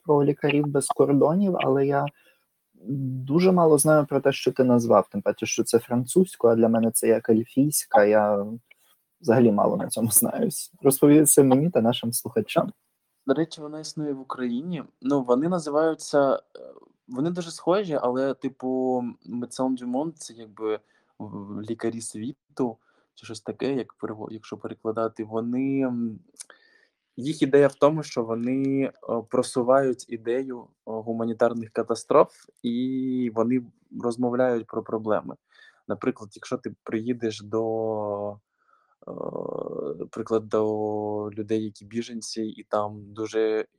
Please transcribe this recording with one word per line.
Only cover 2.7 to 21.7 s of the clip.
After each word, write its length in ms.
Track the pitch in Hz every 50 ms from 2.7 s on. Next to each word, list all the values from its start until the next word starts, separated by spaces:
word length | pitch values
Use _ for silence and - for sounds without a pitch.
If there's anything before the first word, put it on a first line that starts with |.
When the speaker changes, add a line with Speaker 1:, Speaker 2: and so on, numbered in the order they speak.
| _ _ - 107 143 135 135 127 131 131 127
Speaker 1:
дуже 260 | 135 143 175 180 190
мало 260 | 185 180 170 156 151 139
знаю 280 | - 156 156 151 143
про 160 | - 143 135
те, 100 | - 139
що 200 | 127 - - 127
ти 120 | 127 - 127
назвав, 440 | 127 120 120 117 117 110 101 - -
тим 100 | - 104
паче, 240 | - 104 104 - 110
що 180 | - - - 110
це 160 | - - 113
французькою, 720 | - - 123 123 123 123 - 180 185 185 - - - 117 113
а 20 |
для 140 | 113 113 113
мене 220 | 113 113 113 113
це 160 | - - - 113
як 220 | 110 113 - -
ельфійська, 760 | 113 110 117 - - 131 139 147 151 - - - - 107 104
я 400 | 104 107 107 104 104 104 101 101 107 113 117 _ _ _ _ _ _ _ _ _ _ _ _
взагалі 300 | 175 156 110 127 120 113
мало 260 | 101 104 107 110 - 98
на 100 | - -
цьому 240 | - 110 113 113
знаюсь. 600 | - - 120 110 - - 117 107 - - - - _ _
Розповіси 640 | - 139 135 - 151 147 147 156 151 143 - 151 139
мені 260 | 135 127 135 151 175
та 120 | - 120
нашим 320 | 110 117 117 - - 117 117
слухачам. 580 | - - 123 - 113 104 - - - - 202 - _ _ _ _ _ _ _ _ _ -
Speaker 2:
До 80 | - 131
речі, 280 | 151 165 160 - 165
вона 180 | 151 151 151 156
існує 340 | 156 156 - 160 151 147 139
в 60 | 135
Україні. 600 | 131 - - - 127 123 120 123 151 180 175 147 - - _ _
Ну, 220 | - 131 143 139 127
вони 260 | 123 120 127 151 175
називаються, 840 | 185 175 151 151 143 151 160 160 156 156 - - - 143 139 135 120
е, 40 | - - _ - - - 65 - - _ _ _ _ _ -
вони 220 | 127 123 147 170
дуже 200 | 180 180 170 170
схожі, 480 | 156 - - 165 175 208 208 175 147 123
але, 320 | 120 123 123 131 135 139 123
типу, 720 | - - 135 131 - 131 127 131 131 131 127 127 123 123 120 113 _ _
Médecins 520 | - 110 120 120 117 - - 131 131 131 123
du 140 | 123 123
Monde — 220 | 123 131 151 165 160
це 180 | - - - 113
якби 460 | 113 113 107 101 107 110 107 107 101 _ _ _ _ _ _ _ -
в-, 420 | 107 104 - 104 101 101 104 101
лікарі 400 | 107 110